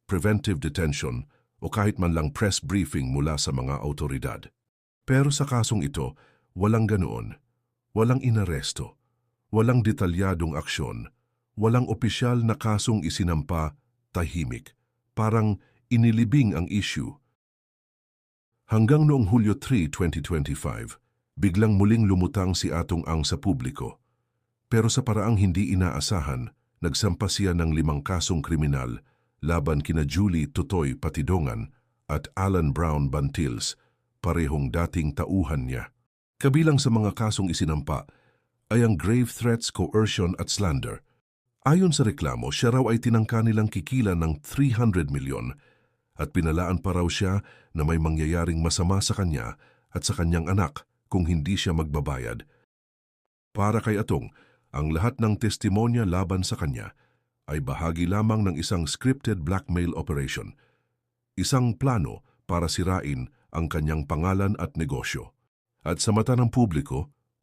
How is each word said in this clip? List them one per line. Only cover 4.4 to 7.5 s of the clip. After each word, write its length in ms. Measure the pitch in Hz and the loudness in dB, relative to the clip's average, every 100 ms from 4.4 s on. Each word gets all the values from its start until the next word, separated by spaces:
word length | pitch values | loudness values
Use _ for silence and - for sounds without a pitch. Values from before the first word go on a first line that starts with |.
| - _ _ _ _ _ | -14 _ _ _ _ _
Pero 240 | - 131 143 | 0 4 4
sa 160 | 143 | 2
kasong 400 | 139 123 110 107 | 0 0 0 0
ito, 320 | 71 - 64 - _ _ _ 90 | -2 -4 -6 -8 _ _ _ -2
walang 320 | 104 113 110 | 2 4 2
ganoon. 480 | 104 71 57 55 - _ | 2 0 -4 -10 -14 _